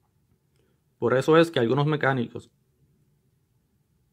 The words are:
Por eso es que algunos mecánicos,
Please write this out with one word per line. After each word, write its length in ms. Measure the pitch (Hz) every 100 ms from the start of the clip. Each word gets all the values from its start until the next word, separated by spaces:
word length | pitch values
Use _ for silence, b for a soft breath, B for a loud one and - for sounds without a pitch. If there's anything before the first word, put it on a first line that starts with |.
| _ _ _ _ _ _ _ _ _ -
Por 180 | 120 127
eso 220 | 135 160
es 120 | 165
que 100 | 151
algunos 260 | 117 131 147
mecánicos, 680 | 151 135 135 117 - - _ _ _ _ _ _ _ _ _ _ _ _ _ _ _ _